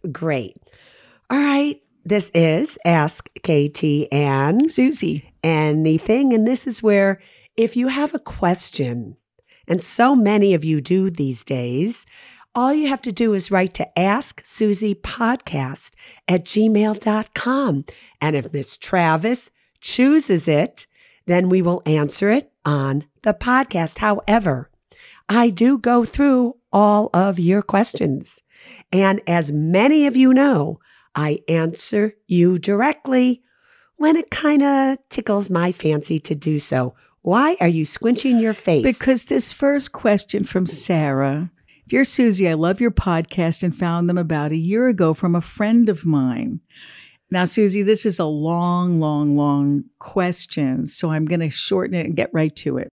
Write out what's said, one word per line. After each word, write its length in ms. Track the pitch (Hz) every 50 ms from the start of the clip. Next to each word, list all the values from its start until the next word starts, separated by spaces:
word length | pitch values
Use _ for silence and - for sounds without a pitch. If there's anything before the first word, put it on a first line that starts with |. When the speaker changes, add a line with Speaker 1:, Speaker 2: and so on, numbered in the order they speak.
| - 175
Speaker 1:
great. 460 | 131 - 165 160 147 131 110 92 - - _ _ _ _ _ _ _ _ _ _ _ _ _ _
All 80 | 247 285
right. 420 | 285 285 277 277 285 294 285 - _ _ _ _ _
This 260 | 170 202 208 196 - -
is 440 | 170 165 160 156 175 285 311 - - -
Ask 440 | 170 170 160 147 156 - - - - _ -
K 260 | - - 160 147 143 147
T 420 | 147 - - 156 147 147 151 -
and 640 | 139 143 147 139 135 135 135 147 180 233 294 330
Speaker 2:
Susie. 600 | - - 254 269 311 - - 165 156 151 - _ _ _ -
Speaker 1:
Anything. 880 | 160 160 151 156 151 151 156 156 160 160 160 - - 220 254 277 262
And 140 | 240 220 214
this 200 | 233 262 247 -
is 160 | 262 220 -
where 380 | 226 214 202 196 196 196 190 190 _ _ _ _ _ _ _
if 200 | - 226 226 233
you 120 | 240 247 262
have 260 | 262 277 294 294 -
a 40 | -
question, 1000 | _ - - - 196 170 180 - - - - - 139 123 120 120 117 - 160 _ _ _ _ _ _ _ _ _ _ -
and 120 | 170 185
so 340 | - - - - 233 262 285
many 380 | 247 214 202 214 208 202 196 185
of 100 | 160 147
you 160 | 160 156 147
do 300 | 131 - 180 190 190 190
these 340 | 170 160 143 135 127 120 -
days, 600 | - 139 127 123 123 123 135 175 220 233 - - _ _ - - - - _ - _ _
all 180 | 240 247 262
you 160 | 294 302 302 277
have 140 | 277 262
to 100 | - 254
do 220 | 190 - 233 220 208
is 160 | 190 170 -
write 240 | 202 185 185 190 -
to 240 | - - - _ 170
ask 420 | 180 196 202 247 - - - -
susie 520 | _ - - - 220 208 202 185 214 208 202
podcast 960 | - - - - - 233 226 254 262 - - 165 151 135 127 139 - - - _ _ - - - _ _
at 200 | - 175 180 170
gmail 520 | - - 208 214 226 214 208 214 214 214 208
dot 340 | - 214 208 214 214 _ _
com. 500 | - - 247 262 269 277 226 147 139 139 - - - - - _ _
And 160 | 147 151 151
if 160 | 139 123 -
Miss 280 | - 143 127 - - -
Travis 720 | - - - 180 170 160 160 160 170 226 254 247 - - _ _ _ _ _ _
chooses 680 | - - - - 247 277 302 320 277 - 185 165 165 165
it, 380 | 151 147 170 - _ - - _ _ _ _ _ _ _ _
then 240 | - 175 180 185 180
we 100 | 185 190
will 220 | 175 175 175 - -
answer 460 | 151 156 151 147 147 - - 202 202
it 200 | 220 277 285 _ _ _ _
on 400 | 147 147 143 135 135 135 147 151 _ _ _ -
the 100 | 220 202
podcast. 640 | - - 240 247 262 269 262 - 175 165 156 - -
However, 720 | 220 214 208 196 - - 208 226 202 175 135 127 139 _ _ _ _ _ _ _ - - - - _ -
I 220 | 202 233 233 233
do 260 | 185 170 226 254 277
go 300 | 233 - 240 240 240 233
through 480 | 226 - - 285 285 262 254 247 233 262 _ _ _
all 380 | - 196 208 208 208 208 214 -
of 260 | - 175 190 202 185 175
your 220 | 170 170 190 208
questions. 800 | - - - 196 247 - - - 175 156 135 - - - - - _ _ _ _ - - - - - _
And 300 | - 185 196 190 196 208 -
as 260 | - 170 170 160 143
many 540 | 147 151 156 160 175 190 226 277 311 311 285
of 100 | 285 240
you 160 | 262 262 254
know, 480 | 262 254 285 285 254 160 143 - 165 _ _ _ _ _ _ _ _
I 260 | 143 151 151 147 - _
answer 680 | - 165 165 160 165 165 - - - - 208 208 214 - _ _
you 300 | - 180 175 170 180 185
directly 840 | 175 175 196 202 202 240 294 - - _ 269 262 254 254 254 247 _ _ _ _ _ _ _ _ _ _ _ _
when 200 | - 302 311 320
it 140 | 339 - _
kinda 640 | - - - 294 302 285 277 285 277 269 269 269 269 - _ _
tickles 400 | - - 220 - 208 202 202 196
my 220 | 180 170 170 180
fancy 460 | 180 - - 156 151 147 147 - 165 151
to 140 | _ - 156
do 240 | 143 - 160 151 147
so. 360 | - - 143 127 127 123 - _ _ _ _ _
Why 340 | _ 175 185 233 277 311 359 -
are 80 | - 170
you 160 | 170 160 151
squinching 560 | - - - - 233 247 233 - 269 240 233
your 140 | 226 220 214
face? 300 | - - - 165 139 110
Speaker 2:
Because 400 | 262 240 - - 262 262 233 -
this 280 | - 277 262 - -
first 400 | - - 285 277 285 285 277 -
question 520 | - - - 226 208 196 - - - 208 190
from 200 | - - 190 185
Sarah, 840 | 160 - - - - 175 160 156 143 135 135 139 139 139 151 175 170 _ _ _ _ _ _ _ _
"Dear 160 | 123 254 269
Susie, 440 | - - - 247 226 196 185 196 170
I 60 | 160
love 260 | 156 165 175 196 -
your 120 | 240 233
podcast 720 | 185 - - 190 170 165 165 _ - - 170 165 160 -
and 140 | - 175 -
found 320 | - 180 170 170 170 175 175
them 80 | 180
about 360 | 180 175 156 160 147 147 151
a 40 | 156
year 320 | 160 165 180 202 226 254 254
ago 240 | 226 180 175 160
from 220 | 160 - - 175 170
a 80 | 175
friend 480 | 165 - - - 214 214 226 233 240 214
of 160 | 190 151 -
mine." 540 | 165 156 143 131 127 120 117 - - - 165 _ _ _ - - - - - - _ _ _ _ _
Now, 140 | 190 180 180
Susie, 380 | 170 - 226 214 202 185 208
this 240 | 196 196 214 208 -
is 120 | 220 185 -
a 60 | 170
long, 760 | 151 151 147 151 160 170 170 175 175 175 175 180 180 175 160
long, 360 | 156 151 151 147 147 147 143
long 480 | 147 147 143 143 143 143 143 143 143 - - _ _
question, 880 | - - - 196 180 180 175 - - _ - - 147 131 - - -
so 240 | 147 - - - 160
I'm 160 | 156 156 156
gonna 240 | 151 180 170 165 151
shorten 440 | - - - - 196 185 185 - 185
it 120 | 175 160
and 100 | - -
get 160 | - 277 -
right 220 | - 160 160 156 -
to 220 | - - 156 131 127
it. 100 | - - _